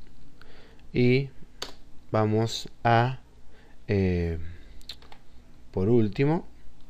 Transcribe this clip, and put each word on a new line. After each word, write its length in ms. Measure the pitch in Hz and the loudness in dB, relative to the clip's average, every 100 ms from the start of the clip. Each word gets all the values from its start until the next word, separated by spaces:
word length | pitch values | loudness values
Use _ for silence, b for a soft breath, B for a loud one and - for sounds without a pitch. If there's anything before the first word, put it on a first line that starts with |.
| - - - - b b b b - | -8 -6 -6 -6 b b b b -4
Y 380 | - 123 131 139 - - - - - - - - | 4 6 6 2 -6 -10 -10 -10 -8 -8 -10 -2
vamos 560 | 110 107 107 113 - - - | 2 4 4 2 -2 -8 -2
a, 340 | 117 117 123 131 - - - b b b - | 4 6 4 0 -10 -14 -12 b b b 0
eh, 500 | 101 92 87 85 82 82 85 B B - - - - - - - - - | 2 4 2 0 -2 -4 -6 B B -10 -12 -12 -12 -12 -14 -16 -16 -6
por 180 | 95 95 | 0 6
último, 580 | 120 107 117 143 170 - - - - - | 6 6 4 2 2 -2 -8 -8 -6 -6